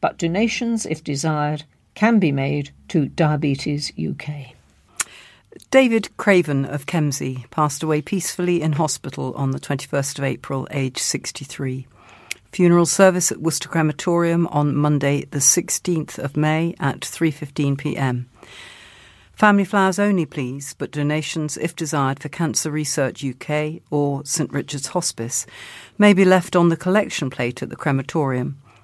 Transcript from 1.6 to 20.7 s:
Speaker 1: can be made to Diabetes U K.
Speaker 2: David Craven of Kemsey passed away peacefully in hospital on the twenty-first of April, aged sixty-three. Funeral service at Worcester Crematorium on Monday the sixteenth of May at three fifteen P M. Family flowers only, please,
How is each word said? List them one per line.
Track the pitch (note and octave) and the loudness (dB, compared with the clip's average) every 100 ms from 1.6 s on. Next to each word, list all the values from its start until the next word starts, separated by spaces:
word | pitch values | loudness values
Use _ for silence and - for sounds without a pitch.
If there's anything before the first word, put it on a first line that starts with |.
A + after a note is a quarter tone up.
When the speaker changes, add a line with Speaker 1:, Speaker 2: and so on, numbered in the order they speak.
| - _ _ | -8 _ _
Speaker 1:
can | - A3 A3+ | 0 4 4
be | E3+ | 4
made | C#3 C#3 D3 C#3+ - - | 2 0 -2 -4 -12 -2
to | E3 C#3+ | 0 0
Diabetes | - D3+ D3+ D3+ C3+ D3+ D3 - - | 2 2 2 0 -2 -2 -4 -6 -6
U | D#3 | -6
K. | C#3 - D3 B2 - _ _ _ - - - - _ _ - - | -6 -8 -12 -14 -20 _ _ _ -10 -10 -10 -20 _ _ -20 2
Speaker 2:
David | C4 B3+ A3+ - - | 4 6 2 -2 -4
Craven | - F#3 D3+ C#3 C3+ | 4 4 4 0 -2
of | C#3+ | -6
Kemsey | - E3+ D3+ C#3 C#3 B2+ - | -4 0 0 -2 -6 -8 -8
passed | - D3 - | 0 0 0
away | D#3 D3+ | 0 0
peacefully | - G3 - - F3+ F3 | 0 -4 -4 -4 0 2
in | D#3 | 0
hospital | C#3+ D#3 - C#3 C#3+ C3 C3+ | 0 0 -2 -8 -8 -6 -2
on | C3+ | -2
the | C3+ | -2
twenty-first | - C#3 - C#3+ C#3 - | -4 -6 -2 -4 -4 -4
of | C#3 | -4
April, | C3 - C3+ C3+ | -4 -6 -6 -4
aged | C#3+ C3 - | -4 -4 -4
sixty-three. | - C#3+ - - C3+ - C3+ C3 - _ - - - - _ | -4 -4 -6 -12 -14 -8 -6 -6 -10 _ -20 -20 -16 -16 _
Funeral | - F3 F3 | 2 6 6
service | E3+ - F#3+ F3+ E3+ | 4 6 6 6 -2
at | - | -2
Worcester | D#3+ - - | -2 -4 -4
Crematorium | E3 D#3 D3 - E3+ E3+ E3+ E3 | 0 0 0 0 2 4 2 2
on | D3 D3 C#3 | 2 2 2
Monday | D3 D3 C#3 C#3+ | 2 2 2 0
the | - D3 | -2 0
sixteenth | - - - - - D#3+ D3 - | 2 2 0 -4 -2 -2 -2 -8
of | C#3 D3 | -6 0
May | D#3 D#3 E3 - | 0 2 0 0
at | C#3 B2+ | -2 -2
three | - - D#3+ | -8 0 0
fifteen | C#3+ C#3 - C#3 | 0 -8 -2 0
P | C#3 D3 - | 0 -2 -2
M. | C3+ B2 A#2+ _ - - - - - - - - _ | 0 -2 -6 _ -20 -20 -20 -20 -20 -20 -20 -20 _
Family | - G#3+ G3+ F#3+ | 4 6 6 4
flowers | G3+ F#3+ F#3 | 2 2 2
only, | G3+ F#3+ | 2 2
please, | D3+ - B2 C#3 C#3 | -2 -4 -6 -8 -12